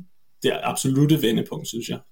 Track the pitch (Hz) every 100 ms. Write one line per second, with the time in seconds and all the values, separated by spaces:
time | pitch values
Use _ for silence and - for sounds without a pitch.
0 | - - _ _ 131 - 120 117 135 135
1 | 147 156 110 110 - 160 - 113 117 120
2 | -